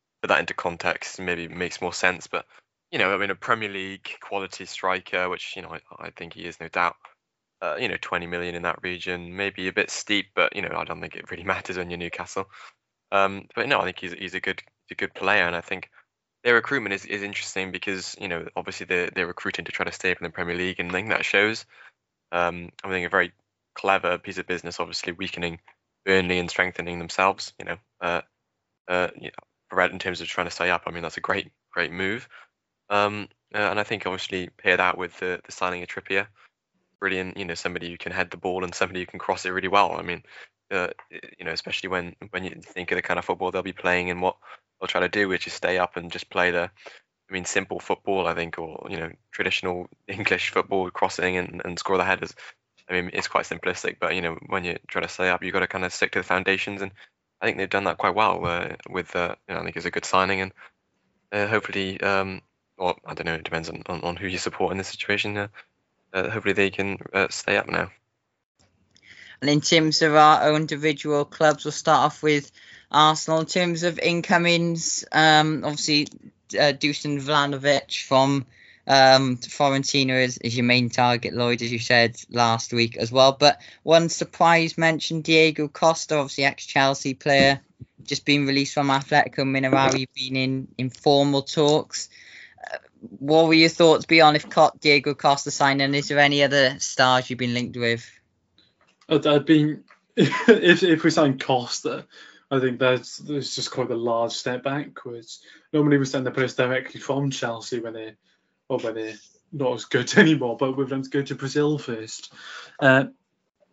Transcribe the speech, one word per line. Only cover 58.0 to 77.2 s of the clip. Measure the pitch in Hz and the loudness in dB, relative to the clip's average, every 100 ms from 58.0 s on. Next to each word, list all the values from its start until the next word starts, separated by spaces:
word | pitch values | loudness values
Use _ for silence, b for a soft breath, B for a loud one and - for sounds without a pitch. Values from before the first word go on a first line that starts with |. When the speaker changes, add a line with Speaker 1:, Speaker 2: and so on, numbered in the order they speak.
| 101 92 | 0 2
Speaker 1:
well, | 107 87 | 2 0
uh, | 87 87 92 - - | -2 -4 -6 -10 -10
with, | 90 87 | -10 -6
uh, | 90 87 - - | -4 -4 -6 -10
you | |
know, | 85 | -8
I | |
think | 85 85 | -8 -8
it's | 87 | -6
a | |
good | - | -6
signing, | - 92 92 95 | 0 2 2 0
and, | 95 b b _ _ _ _ _ _ | -4 b b _ _ _ _ _ _
uh, | 104 101 | -4 0
hopefully, | 110 - 98 95 95 | -2 -2 -4 -4 -2
um, | 98 98 95 95 - _ _ - | 0 0 -2 -8 -16 _ _ -4
well, | 90 - | -4 -4
I | - | -8
don't | 78 82 | -8 -6
know, | |
it | 82 | -6
depends | 80 82 82 | -6 -6 -6
on, | 82 - | -10 -10
on, | 87 | -8
on | 87 87 | -6 -6
who | 95 | -6
you | 90 | -6
support | - - 90 | -6 -4 -2
in | 92 | -4
this | 95 | -8
situation, | - - 101 107 104 | -8 -4 -2 -4 -6
uh, | 104 B B _ _ _ _ | -8 B B _ _ _ _
uh, | 95 - | -4 -4
hopefully | 110 101 | -2 -2
they | 95 98 | 0 0
can, | 98 98 98 - | 0 -4 -6 -4
uh, | 98 95 | -2 -2
stay | - - 101 | -4 -2 -2
up | - | -2
now. | 85 87 - _ _ _ _ _ _ _ _ _ B B B B B | -4 -6 -10 _ _ _ _ _ _ _ _ _ B B B B B
Speaker 2:
And | 143 | 2
in | 147 | 2
terms | - 165 156 151 | 4 4 4 4
of | 160 151 | 6 8
our | 151 156 147 | 8 8 4
own | 151 | 2
individual | 156 147 151 143 151 147 | 0 -2 -2 -2 -2 -2
clubs, | 143 - 156 143 | -2 2 2 2
we'll | 151 | -2
start | - - 147 143 | -2 2 4 4
off | - | 2
with | 151 147 143 b b b b | 2 2 0 b b b b
Arsenal. | 147 151 156 - 160 | 4 6 4 0 0
In | 160 | 0
terms | 190 175 165 | 0 0 0
of | 175 160 | -2 0
incomings, | 175 170 165 175 170 170 170 165 - - - | 0 0 2 2 4 4 2 -2 -4 -6 -2
um, | - 156 151 156 151 | 4 6 6 4 0
obviously, | 147 151 - 147 151 - - _ - 98 | -4 -4 0 0 0 -8 -20 _ -4 2
uh, | 143 | 2
Dusan | 143 151 143 151 143 | 2 -2 -2 -4 -4